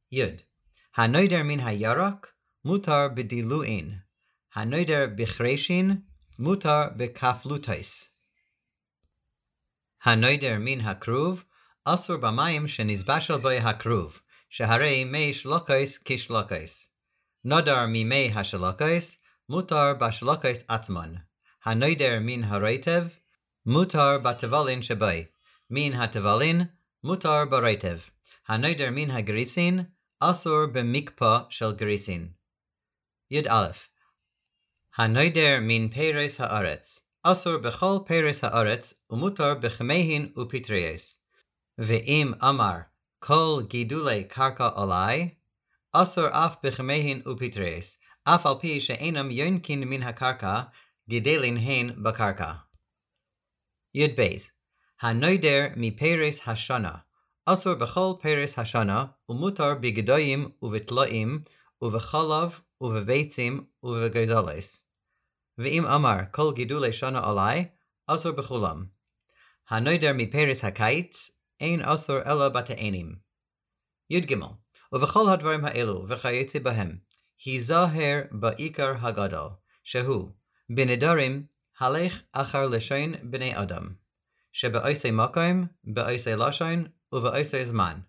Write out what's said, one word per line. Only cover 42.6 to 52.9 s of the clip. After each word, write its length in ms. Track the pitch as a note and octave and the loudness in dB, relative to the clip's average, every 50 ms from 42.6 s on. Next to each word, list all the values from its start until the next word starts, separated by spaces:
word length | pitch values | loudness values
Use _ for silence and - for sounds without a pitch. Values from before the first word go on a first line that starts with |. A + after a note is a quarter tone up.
| A2+ G2 F2 E2+ E2 - _ _ _ _ _ _ | 2 2 0 -2 -8 -14 _ _ _ _ _ _
"כל 420 | - - D3 D#3+ D#3+ D#3+ D#3 C3+ A2 F#2+ | 0 4 4 4 6 4 2 0 -2 -4
גידולי 560 | - A#2+ A#2 G#2+ C#3+ D#3 D3+ C3+ A2+ G#2 F#2+ | -4 -4 -4 -4 -4 -2 0 0 0 0 -2
קרקע 460 | - - B2+ C3 C3+ B2+ - B2 A2+ - | -6 -2 0 0 0 2 0 0 0 0
עלי", 540 | G2 G2+ F#2+ F2+ F2+ F#2+ G#2+ B2 D3+ F3 E3+ - _ _ _ _ _ _ _ _ _ _ _ | 0 0 0 2 2 2 2 0 0 -2 -4 -8 _ _ _ _ _ _ _ _ _ _ _
אסור 360 | - D#3+ F#3 F#3 - F3+ D#3+ C#3 | 4 4 4 4 4 2 2 2
אף 240 | - D3+ D#3+ E3 - - - | 2 2 2 2 0 -2 -4
בחמהין 580 | C3+ B2+ - C3 C3 C#3+ D3+ D3 D3 C#3 B2 - C3 | -4 -4 -2 -2 -2 -2 0 0 -2 -2 -4 -6 -8
ופטריות, 580 | B2 A#2 B2+ A#2 - G#2 F#2+ F2 D#2+ E2+ F2+ - - - _ _ - _ _ | -6 -6 -6 -6 -4 -4 -4 -4 -4 -6 -10 -12 -16 -18 _ _ -20 _ _
אף 220 | D3 E3+ E3+ - | 4 4 4 4
על 80 | - C3+ - | 2 0 0
פי 220 | - E3 D3+ C#3 | -2 -4 -2 -2
שאינם 500 | C3+ - A#2+ - D3 E3 E3 C#3+ C#3 C3+ | -2 -4 -4 -4 -4 -4 -4 -4 -4 -4
יונקין 520 | A#2+ B2 D3 F3 F#3+ F3 E3+ - D3 C#3 C3+ | -4 -2 0 0 0 -2 -2 -4 -4 -4 -4
מן 200 | B2+ C3+ C3 B2 | -4 -6 -6 -6
הקרקע, 580 | A#2+ A2+ - C3 B2+ B2+ - G#2 F#2 G2 A#2 B2+ - - - _ _ _ _ _ G#2 | -8 -6 -2 -2 -2 -2 -2 -2 -2 -2 -2 -4 -6 -12 -20 _ _ _ _ _ -4
גידלין 480 | A#2 A#2 A2 C#3+ D#3 D3+ C3 A#2+ A#2+ A#2 | -2 0 2 2 2 4 2 2 0 0
הן 460 | A2+ C3+ C#3 B2 A#2+ A#2+ A2+ - G#2 | 0 0 0 0 0 -2 -4 -4 -4
בקרקע. 480 | A2 A2 - A2 G2+ F#2+ G2+ E2+ D2+ E2 E2 - _ _ _ _ _ | -2 -2 0 0 0 0 -2 -6 -8 -8 -10 -16 _ _ _ _ _